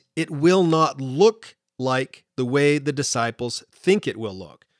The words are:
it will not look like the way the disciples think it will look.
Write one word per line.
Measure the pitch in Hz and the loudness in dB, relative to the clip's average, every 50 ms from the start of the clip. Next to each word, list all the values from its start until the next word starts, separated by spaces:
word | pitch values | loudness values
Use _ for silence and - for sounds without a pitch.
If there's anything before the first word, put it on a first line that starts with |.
| _ _ - | _ _ -8
it | 160 165 - | -8 -6 -6
will | 156 139 151 175 185 190 180 | -4 0 2 4 4 4 4
not | 165 160 160 156 147 - 135 | 4 2 2 2 0 -2 -6
look | 135 131 127 151 202 226 220 - - - - _ _ _ _ - | -8 -4 0 2 2 2 2 0 -10 -20 -20 _ _ _ _ -6
like | 127 131 127 131 135 - - - _ _ - | -4 -2 -2 -2 -4 -6 -10 -20 _ _ -6
the | - 127 | -6 -4
way | 120 135 143 143 147 147 147 | 0 2 2 4 4 2 2
the | 139 147 | 0 -4
disciples | 139 139 135 - - 123 117 117 113 - 123 120 - - - _ | -4 -4 -4 -4 -2 -2 -2 -4 -4 -6 -8 -8 -8 -10 -14 _
think | _ _ - 180 196 208 - | _ _ 0 0 0 0 0
it | 131 - | -4 -8
will | 107 110 104 95 | -6 -8 -10 -12
look. | 95 90 78 67 _ _ _ _ | -12 -16 -18 -20 _ _ _ _